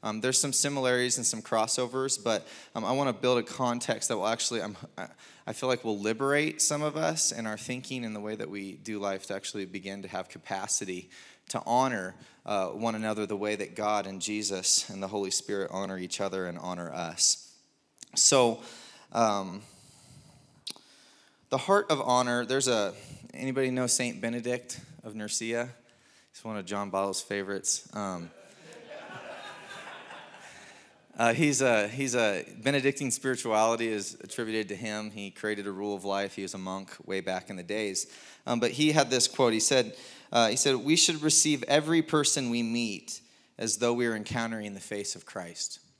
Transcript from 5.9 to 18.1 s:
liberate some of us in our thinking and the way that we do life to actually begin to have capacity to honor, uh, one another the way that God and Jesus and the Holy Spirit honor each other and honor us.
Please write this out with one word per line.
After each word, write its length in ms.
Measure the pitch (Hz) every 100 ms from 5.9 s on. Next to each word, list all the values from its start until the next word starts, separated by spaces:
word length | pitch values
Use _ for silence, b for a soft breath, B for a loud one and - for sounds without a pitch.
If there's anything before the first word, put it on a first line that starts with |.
| 104
liberate 640 | 104 113 139 143 151 -
some 220 | - 147
of 120 | 151 147
us 360 | 160 165 -
in 160 | - 113
our 100 | 107
thinking 480 | - 127 131 131 117
and 100 | 107
the 40 |
way 160 | 104 107
that 140 | 107
we 220 | 101 98
do 260 | - 101 104
life 260 | 98 95 -
to 60 |
actually 320 | 95 - 104 92
begin 380 | 95 98 101
to 40 | 95
have 200 | 95 90
capacity 800 | 90 - 95 101 - 95 90 92 B B B _
to 140 | 101 -
honor, 480 | 120 131 113 92 - B B -
uh, 220 | 101 92
one 260 | 101 117
another 320 | 110 110 107 101
the 100 | 101
way 200 | 104 104
that 200 | 98 -
God 300 | 104 104 98
and 160 | 95
Jesus 680 | 98 107 101 98 92 - -
and 120 | 98
the 60 | 98
Holy 240 | 104 98
Spirit 400 | - - 101 95
honor 240 | 95 98 95
each 240 | 90 -
other 240 | 98 95 90
and 140 | 85
honor 340 | 90 87 85
us. 580 | 73 85 82 - - - _ _ _ _ _ -